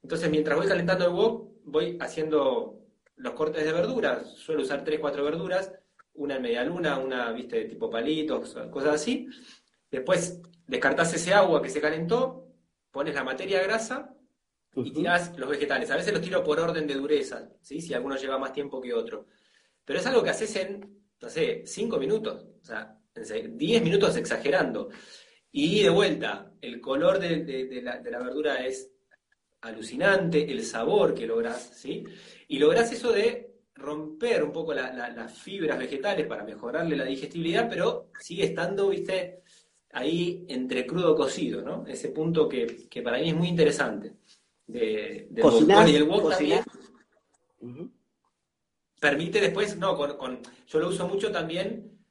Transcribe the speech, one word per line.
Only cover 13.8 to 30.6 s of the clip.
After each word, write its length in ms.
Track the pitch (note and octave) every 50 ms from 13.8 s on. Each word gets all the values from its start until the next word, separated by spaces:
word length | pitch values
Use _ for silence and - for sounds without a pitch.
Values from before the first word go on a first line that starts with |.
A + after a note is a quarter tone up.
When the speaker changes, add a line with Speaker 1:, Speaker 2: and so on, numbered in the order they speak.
| - - E3 C#3+ - - - _ _ _ _ _ _ _ _ _ _ _ _
Speaker 1:
y 60 | C3+
Speaker 2:
Ujú. 120 | A#2+ - C3+
Speaker 1:
tirás 440 | D#3 F3 E3+ F3 F3 F3 - -
los 120 | C3+ C3 C#3+
vegetales. 400 | D3 C#3 D3 - C3+ B2+ - -
A 40 | C3+
veces 180 | D#3+ F3+ G#3 G3+
los 80 | E3
tiro 220 | E3+ F3+ F#3 F3 -
por 160 | D3+ D3 D#3+
orden 260 | E3 E3+ E3 D#3+ D3+
de 80 | D3 C3+
dureza, 560 | C3+ C#3 D3 D3+ C#3+ C3 - A#2+ A2+ - - - _
¿sí? 200 | _ - C#3 D#3+
Si 120 | - - C3+
alguno 220 | A#2+ C3 C#3 C3+
lleva 220 | C3 C3 C3 C3+
más 160 | C3 C3+ C3 -
tiempo 260 | D3 C#3 C3+ C3 C3
que 140 | B2 A#2+ A#2+
otro. 320 | A#2 A2+ A2+ A2+ G#2 - _ _ _ _ _ _ _ _ _ _ _ _
Pero 160 | - C#3 -
es 60 | -
algo 180 | B3+ C4+ A#3 G3+
que 60 | F3
haces 260 | D3 - A3 G#3 -
en, 460 | G3 F#3 F#3+ G3 G3+ - - - _ _ _ _ _
no 80 | - A#2+
sé, 340 | - D#3+ D#3 B2 - - -
cinco 320 | - - F#3 A3 A#3 -
minutos, 480 | D3 C3+ - G#3+ - - G#2+ F2+ - - - - _
o 40 | _
sea, 320 | - A2+ G#2+ G#2+ - - _ _ _ _
en 100 | A#2 A2
se-, 240 | - A2 A2+ A2+ -
diez 320 | - - D3 E3+ A#3 A3+
minutos 340 | - E3 G3 - - - -
exagerando. 720 | - - - A#2+ A2+ - C#3 F#3 F#3 D3+ B2 A2+ G2+ - - - - - - - - - _ _ _ _ _
Y 300 | - D3 D3 E3 - - F#3+
de 60 | E3+
vuelta, 640 | E3 G3+ - - - - A#2 G#2+ G2+ G2 - - _ _
el 180 | - A#2+ A#2 A#2
color 400 | - C3 C3 C#3+ E3 F#3 F#3+ F#3
de, 240 | F3+ E3+ E3 D3+ -
de, 220 | C#3 C3 C3 C3
de 160 | C3 C3 B2
la, 160 | A#2+ B2 A#2+ A#2+
de 120 | A#2+ A#2+
la 80 | A#2 B2
verdura 460 | B2+ B2+ C3 D3 D3+ D3 C3+ B2+ C3
es 260 | C3 C3 C3 - - _ _ _ _ _ _ _ _ _ _ _ _ _ _
alucinante, 880 | - A#2 A2 A2+ A2+ A2+ B2 C3 F3 G3+ G3 F#3 F3 E3 E3 D3 C#3 D3
el 120 | C3 A2+